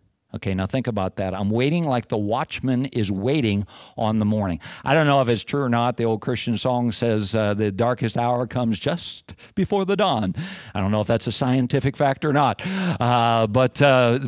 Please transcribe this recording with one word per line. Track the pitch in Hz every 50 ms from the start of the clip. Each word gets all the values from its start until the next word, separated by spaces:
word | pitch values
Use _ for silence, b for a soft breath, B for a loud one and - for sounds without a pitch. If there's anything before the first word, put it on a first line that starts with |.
| _ _ _ _ _ _ -
Okay, | - - 98 95
now | 95 95 95
think | - 131 123 -
about | 110 101 92 92 - -
that. | 98 95 90
"I'm | 95 104 101
waiting | 107 117 127 143 156 170 170
like | 151 131 120 110 -
the | 127 107
watchman | 104 101 110 131 156 - - - - 131 131 123 135
is | 135 - 117 107 95
waiting | 104 95 98 127 143 160 127 110 101 101 104 B B B B B B -
on | 113 107 110 110
the | 107
morning." | 104 107 107 101 95 85 82 B B B B B
I | 131 139
don't | 165 156
know | 147 143 139
if | 131 117
it's | 120 104 -
true | - - 143 143
or | 123
not. | 120 117 120 123 120 -
The | 120
old | 113 110 101
Christian | - - 123 110 - - 120 101
song | - 127 127 123 120 120 110
says, | - - 117 110 107 104 95 107
uh, | 113 107 104 104
"The | 101 107 104 98
darkest | 95 117 120 127 - - 113 -
hour | 123 120 120 123 120 127 -
comes | - 123 123 113 110 -
just | - - 175 170 - - - - - - - B B B B
before | - 190 - - 202 190
the | 180 202 185
dawn." | 208 185 143 113 107 92 B B 170 190 190 B B B -
I | 104
don't | 95 98
know | 107 107
if | 104 -
that's | 120 113 - -
a | 107
scientific | - 139 127 127 131 127 123 - 135 123 139 143 -
fact | 147 139 135 - -
or | 151
not. | 135 143 147 127 104 - -
Uh, | 180 190 190 190 180 165 - 120 120 120 120 117 117 117 117 113 107
but, | 104 131 131 123 - -
uh, | 147 143 131 127 123 117 117 135 139